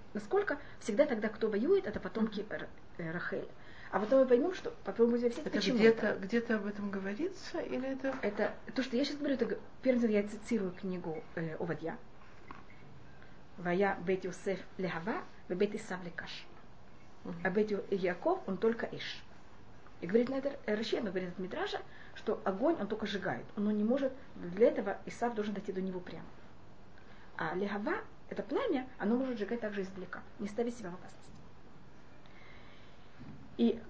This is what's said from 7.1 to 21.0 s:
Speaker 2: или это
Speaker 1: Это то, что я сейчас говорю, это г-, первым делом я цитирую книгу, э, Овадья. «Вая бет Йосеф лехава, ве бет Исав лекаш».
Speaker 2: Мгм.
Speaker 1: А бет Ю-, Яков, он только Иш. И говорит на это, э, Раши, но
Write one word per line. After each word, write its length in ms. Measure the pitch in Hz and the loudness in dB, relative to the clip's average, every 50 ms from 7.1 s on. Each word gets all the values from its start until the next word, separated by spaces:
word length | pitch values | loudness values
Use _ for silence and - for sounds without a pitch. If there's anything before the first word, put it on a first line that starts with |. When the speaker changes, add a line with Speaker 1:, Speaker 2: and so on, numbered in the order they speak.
| 202 220 320 403 - - - - - 320 | -2 -2 -2 -2 -2 -6 -10 -6 -4 -4
Speaker 2:
или 260 | - - 254 254 262 | -2 -2 -2 -2 -2
это 260 | 269 269 262 - 269 262 - | -2 -2 0 0 -2 -2 2
Speaker 1:
Это 300 | - 202 208 - 208 - - - - - - | 0 0 2 2 2 2 0 -4 -10 -4 -2
то, 100 | 269 247 | -2 -2
что 140 | - 233 | 2 2
я 80 | 247 285 | 2 2
сейчас 100 | 285 294 | 2 0
говорю, 200 | 285 285 277 269 | -2 0 0 2
это 100 | 233 233 | 2 2
г-, 140 | 190 - - - - - - - | 0 0 -4 -4 -10 -10 0 4
первым 180 | 254 247 240 | 4 6 6
делом 140 | 240 220 214 | 6 6 6
я 120 | 208 208 | 4 4
цитирую 440 | 208 - - - - 240 208 190 180 175 | 2 -4 -6 -2 0 2 2 2 0 -2
книгу, 500 | - - 190 180 175 180 170 156 160 - - - | -4 -4 -4 -4 -2 -2 -4 -4 -4 -6 -6 -4
э, 200 | 170 165 160 - | -4 -2 -2 -2
Овадья. 420 | - 180 170 151 - 156 165 226 - - - - - - - - - - - - - - - - - - - - - - - - - - - - - - - - | -2 -2 -2 -2 -2 -2 -4 -4 -6 -10 -12 -12 -12 -12 -12 -12 -12 -12 -10 -10 -10 -10 -12 -12 -12 -12 -12 -12 -12 -12 -12 -12 -12 -12 -12 -12 -12 -12 -12 -10
«Вая 400 | - 175 175 175 190 202 196 - - 175 | -4 0 2 4 6 6 4 4 2 2
бет 200 | 185 190 185 - | 2 2 2 2
Йосеф 340 | 185 175 - - 202 185 180 - - - | -4 -6 -2 -2 -2 -2 -2 -4 -8 -4
лехава, 460 | - 185 170 170 160 170 214 285 370 - - - - - | -2 -2 0 0 -2 -2 -2 -2 -2 -4 -6 -12 -12 -4
ве 80 | - 180 | -2 2
бет 200 | 180 208 208 214 | 4 4 2 2
Исав 280 | 208 - - 185 180 180 | -4 -4 -6 -6 -6 -6
лекаш». 420 | 175 - - - - - - - - - - - - - - - - - - - - - - - | -6 -6 -6 -8 -8 -8 -10 -10 -12 -12 -12 -12 -12 -12 -12 -12 -12 -12 -12 -12 -12 -12 -10 -8
Speaker 2:
Мгм. 120 | 180 175 170 | -8 -6 -2
Speaker 1:
А 80 | 175 190 | 0 2
бет 200 | 185 214 214 208 | 4 4 4 4
Ю-, 140 | 202 190 - - | 2 -2 0 0
Яков, 520 | 196 185 185 175 175 - - 320 381 370 - | 0 2 2 2 0 2 2 2 2 2 0
он 100 | - 190 | -4 -2
только 280 | 180 226 226 226 - - | 2 4 4 4 2 -2
Иш. 380 | - - 135 - - - - - - - - - - - - - - - - - - - - | -4 -4 -6 -6 -6 -8 -8 -10 -12 -12 -12 -12 -12 -12 -12 -12 -12 -12 -12 -12 -12 -10 -6
И 60 | 180 | -2
говорит 200 | 170 202 240 247 | 4 6 6 6
на 80 | 254 269 | 4 0
это, 240 | 269 269 277 - - - | 0 -2 -2 -2 -2 -2
э, 100 | 220 208 | 0 0
Раши, 240 | 214 226 - - | 0 2 0 0
но 100 | - | 0